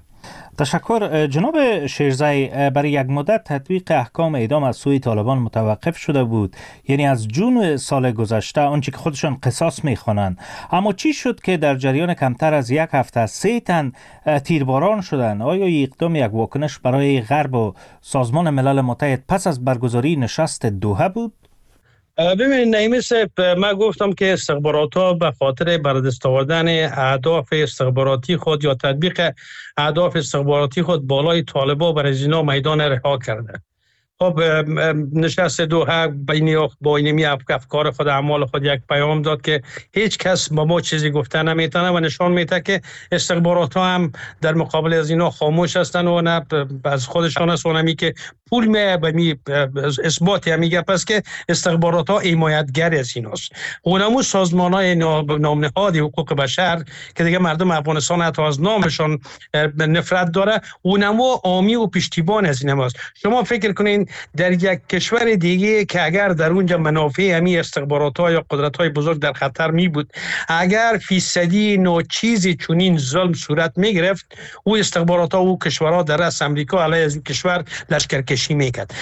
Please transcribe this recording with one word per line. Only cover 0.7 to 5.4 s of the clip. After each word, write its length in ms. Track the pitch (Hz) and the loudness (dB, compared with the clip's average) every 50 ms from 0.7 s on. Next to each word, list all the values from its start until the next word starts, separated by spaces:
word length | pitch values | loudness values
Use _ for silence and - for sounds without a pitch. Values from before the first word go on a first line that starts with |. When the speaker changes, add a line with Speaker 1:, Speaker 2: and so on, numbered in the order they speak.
| - 165 - - 233 226 208 151 156 151 151 143 | -2 -2 -2 0 0 0 0 0 0 0 0 0
Speaker 1:
جناب 580 | 131 156 202 302 330 311 277 240 214 165 143 127 | 0 0 0 0 2 2 2 2 2 0 -2 -4
شیرزی، 600 | - - 147 139 131 127 151 147 143 139 135 - | -2 0 0 0 0 2 0 2 2 2 0 -2
برای 440 | - 139 143 139 131 143 143 151 | 0 0 0 2 2 0 0 0
یک 160 | 143 139 131 127 | 0 0 0 0
مدت 360 | 139 143 143 202 220 214 - | -2 -2 0 0 0 0 0
تطبیق 480 | - 147 139 139 - 185 185 185 - | -4 -6 -6 -4 -4 -4 -4 -2 0
احکام 440 | 165 139 120 - - - 165 160 151 | 0 0 0 -2 -2 -2 -2 0 0
اعدام 280 | 127 113 110 143 151 143 | -2 0 0 0 0 0
از 140 | 127 117 - | 0 -2 -2
سوی 220 | - 139 139 131 | 0 0 0 0
طالبان 380 | - 123 110 104 104 123 135 | 0 0 0 0 0 0 0
متوقف 600 | 131 | 0